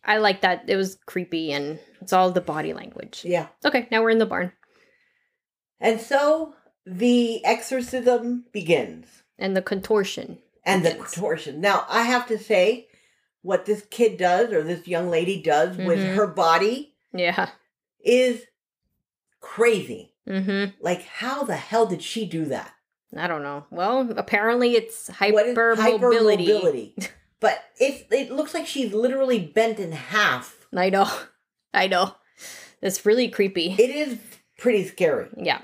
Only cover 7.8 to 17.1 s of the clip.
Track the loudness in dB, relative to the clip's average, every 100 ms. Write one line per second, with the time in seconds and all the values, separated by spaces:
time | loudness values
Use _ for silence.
7.8 | -4 0 2 2 0 -6 -6 -10 2 2
8.8 | 2 -10 -20 _ _ _ -4 -2 -2 -6
9.8 | 0 0 0 -6 -12 -16 _ _ 0 2
10.8 | 2 -2 -10 -6 -4 -4 -6 -2 0 0
11.8 | 0 -2 0 0 -2 -6 0 2 4 0
12.8 | -8 _ _ _ _ _ -4 -4 -2 -4
13.8 | -4 0 0 2 2 2 2 0 -2 -6
14.8 | -4 -4 0 0 0 -2 2 2 2 0
15.8 | 0 0 0 0 0 2 2 4 2 -2
16.8 | -10 _ _